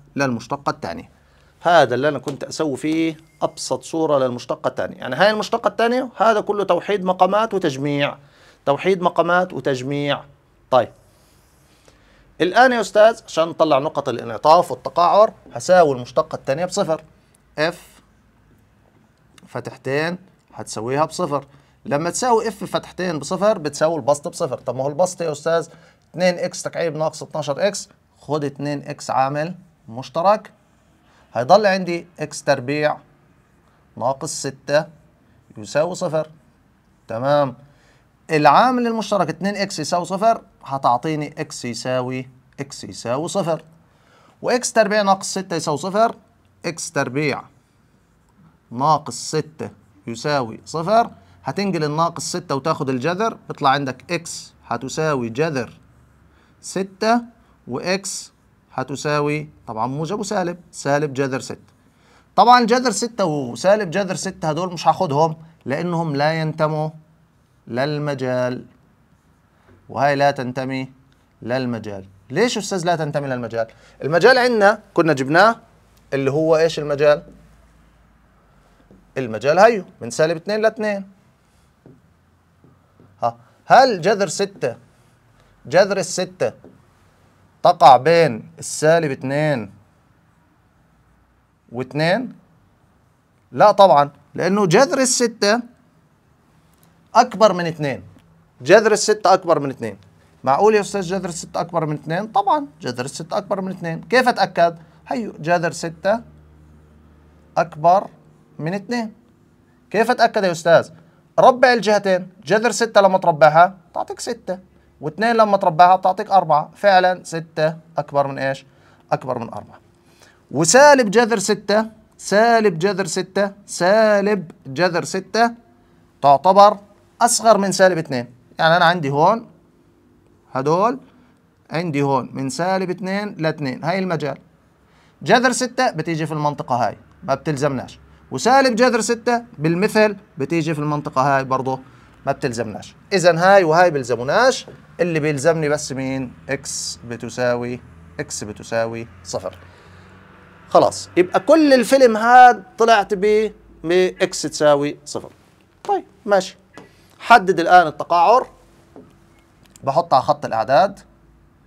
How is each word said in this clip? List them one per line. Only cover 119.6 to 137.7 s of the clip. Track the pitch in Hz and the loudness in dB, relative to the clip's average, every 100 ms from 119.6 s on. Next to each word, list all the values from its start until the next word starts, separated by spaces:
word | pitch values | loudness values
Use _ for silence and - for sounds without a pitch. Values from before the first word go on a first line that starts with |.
| - - _ _ _ _ _ _ - | -18 -20 _ _ _ _ _ _ -8
وسالب | 127 165 254 294 269 214 | -2 4 8 8 8 4
جذر | 208 226 226 | 2 2 0
ستة، | - 208 - 214 220 - _ - | -2 -2 0 -2 -2 -10 _ -16
سالب | - 202 233 226 208 160 | -2 2 4 4 2 0
جذر | 196 190 185 | -2 -2 -4
ستة، | 190 185 196 202 - - | -6 -4 -4 -4 -6 -12
سالب | - 175 220 220 202 202 208 160 - 135 | -2 2 4 4 4 2 -2 -4 -16 -10
جذر | 135 180 170 | -2 0 0
ستة | - 190 190 220 233 233 _ _ _ _ _ _ | -4 -6 -4 0 0 -2 _ _ _ _ _ _
تعتبر | 139 139 185 190 202 202 - _ _ - | 4 4 6 8 6 4 -8 _ _ 0
أصغر | 233 226 220 202 | 0 2 4 4
من | 196 | 2
سالب | 185 185 165 | 4 4 2
اتنين. | 160 127 120 - _ - | -4 -6 -6 -14 _ 0
يعني | 160 175 | 2 4
أنا | |
عندي | 170 180 160 | 4 2 0
هون | 143 170 226 - _ _ _ _ _ _ _ _ _ _ | 2 2 2 -6 _ _ _ _ _ _ _ _ _ _
هدول، | 131 139 170 226 262 - _ _ _ _ _ - | -6 -2 0 0 -2 -12 _ _ _ _ _ -10
عندي | 151 175 143 | -6 -4 -2
هون | 143 131 - | 0 0 -4
من | 127 135 | -8 -8
سالب | 131 180 190 180 | -4 -2 -2 -4
اتنين | 180 185 196 208 175 | -6 -6 -6 -8 -6
لاتنين، | 156 156 135 - | -4 -4 -6 -6
هاي | 156 190 | -6 -4
المجال. | 185 160 147 131 _ _ _ _ _ _ _ - | -4 -4 -6 -10 _ _ _ _ _ _ _ -8
جذر | 139 254 254 | 0 2 2
ستة | 220 247 254 254 | 0 -4 -2 -2
بتيجي | 156 156 156 156 | -2 -4 -4 -4
في | |
المنطقة | 156 147 139 - 123 107 | -4 -4 -4 -4 -2 -2
هاي، | 95 - _ | -4 -16 _
ما | - | -6
بتلزمناش. | 135 160 135 143 | -4 -4 -2 -2